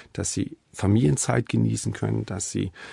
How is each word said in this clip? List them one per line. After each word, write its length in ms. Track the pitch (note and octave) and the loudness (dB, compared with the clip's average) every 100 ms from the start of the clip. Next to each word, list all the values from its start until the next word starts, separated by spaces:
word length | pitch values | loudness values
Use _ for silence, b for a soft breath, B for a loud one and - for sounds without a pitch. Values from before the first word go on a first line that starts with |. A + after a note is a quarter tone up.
| B | B
dass 200 | - G2 | -6 -4
sie 240 | G#2+ - - _ | -2 -4 -8 _
Familienzeit 760 | - G2 G#2+ C#3+ C#3 - A#2+ A2+ | -2 4 6 4 2 2 0 2
genießen 440 | A2+ A2+ A2 A2 | 0 2 0 -4
können, 340 | G#2+ G#2+ A2 G#2+ | -4 -2 -2 -4
dass 240 | F#2+ - | -8 -6
sie 220 | G2+ G2 B B | -4 -4 B B